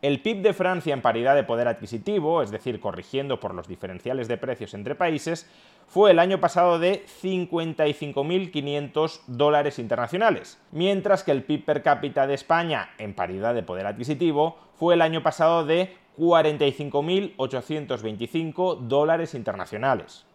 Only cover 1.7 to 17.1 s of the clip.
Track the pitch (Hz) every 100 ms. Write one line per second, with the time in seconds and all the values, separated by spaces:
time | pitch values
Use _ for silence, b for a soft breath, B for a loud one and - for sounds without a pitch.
1.7 | 117 104 117 101 208 151 165 117 104 -
2.7 | 107 107 87 - 131 139 123 104 92 85
3.7 | 90 95 90 120 131 117 117 127 123 107
4.7 | 98 104 151 175 151 170 165 - b b
5.7 | b b - 208 175 180 190 180 180 175
6.7 | 170 170 202 - - 185 185 175 170 165
7.7 | 156 151 147 147 139 143 185 185 151 143
8.7 | 143 143 - 156 - - 120 147 151 143
9.7 | 127 113 117 117 175 220 156 - - _
10.7 | 151 180 196 196 190 180 139 - 151 -
11.7 | 147 156 143 147 143 135 139 - 165 170
12.7 | 139 92 - 107 98 90 95 110 120 87
13.7 | 92 98 104 120 147 170 147 156 165 B
14.7 | _ 165 175 165 160 160 - 160 170 151
15.7 | 165 185 - _ - 165 170 156 147 143
16.7 | 131 147 143 151